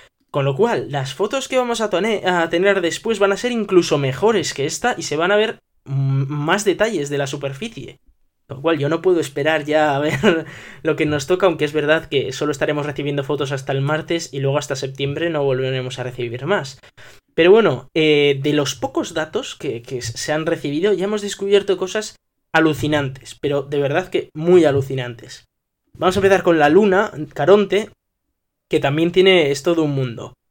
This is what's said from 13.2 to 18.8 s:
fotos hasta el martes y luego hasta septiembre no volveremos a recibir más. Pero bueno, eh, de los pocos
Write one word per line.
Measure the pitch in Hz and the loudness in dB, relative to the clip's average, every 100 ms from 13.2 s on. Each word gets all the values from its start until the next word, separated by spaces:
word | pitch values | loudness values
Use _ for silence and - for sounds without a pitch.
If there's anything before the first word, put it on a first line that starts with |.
fotos | 139 147 139 | -4 -4 -4
hasta | 139 135 | -6 -4
el | 135 | -4
martes | 139 156 - 170 165 | -2 -2 -2 -4 -4
y | 143 | -4
luego | 135 143 | -2 -2
hasta | 139 135 | -2 -6
septiembre | 135 135 139 143 170 | -8 -6 -6 -4 -4
no | 156 | -2
volveremos | 139 131 131 131 127 127 | 0 0 -2 -4 -6 -8
a | |
recibir | 127 127 117 120 143 | -10 -8 -8 -8 -2
más. | 196 139 - - _ - - _ | -2 -4 -14 -20 _ -20 -20 _
Pero | - 170 | 2 6
bueno, | 220 196 123 - 165 | 6 6 0 -4 0
eh, | 156 147 143 139 | 4 4 4 2
de | 143 | 0
los | 151 139 | 0 0
pocos | - | -4